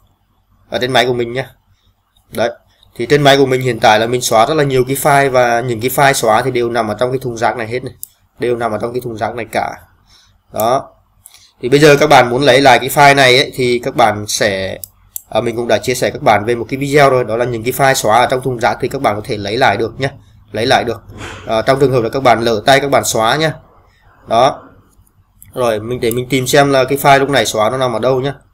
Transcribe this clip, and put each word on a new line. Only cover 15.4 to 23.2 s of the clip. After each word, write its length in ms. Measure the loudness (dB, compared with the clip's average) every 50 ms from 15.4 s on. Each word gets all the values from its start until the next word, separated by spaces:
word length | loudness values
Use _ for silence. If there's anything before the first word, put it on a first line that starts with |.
mình 160 | -2 -2 -4
cũng 120 | -4 -2 -2
đã 100 | -2 -2
chia 160 | 0 -4 -4
sẻ 160 | -2 -2 -4
các 120 | -4 -2
bạn 220 | 0 2 2 2 0
về 100 | -2 -4
một 120 | -4 -6 -8
cái 100 | -8 -6
video 320 | -4 0 2 4 4 4
rồi, 140 | 4 2 0
đó 120 | -2 -4
là 80 | -4 -2
những 180 | -4 -4 -4
cái 100 | -6 -6
file 220 | -2 0 0 0 0
xóa 240 | 0 0 2 2 2
ở 80 | 2
trong 160 | 0 -2 -4
thùng 180 | -4 -6 -4 -2
rác 180 | -2 -2 -2 -2
thì 80 | -6 -6
các 140 | -4 -4
bạn 140 | -2 -2 -2
có 60 | -4 -6
thể 120 | -8 -8
lấy 220 | -8 -6 -6 -2 0
lại 180 | 0 0 0
được 240 | 0 -4 -6 -6 -6
nhá. 100 | -8 -8 -8 -12 _ _ _ -20 _ _
Lấy 140 | -8 -4 -2
lại 180 | 0 0 0 0
được. 180 | -2 -6 -10 -12 -18 -20 -18 -16 -16 -16 -14 -8
À, 160 | -4 -4 -2
trong 180 | 0 0 2 2
trường 120 | 2 2
hợp 100 | 2 0
là 60 | -2 -2
các 140 | -4 0
bạn 180 | 2 2 2 2
lỡ 220 | 2 0 -2 0 2
tay 140 | 2 2 2
các 100 | 2 2
bạn 140 | 0 0 0
xóa 320 | 0 -2 0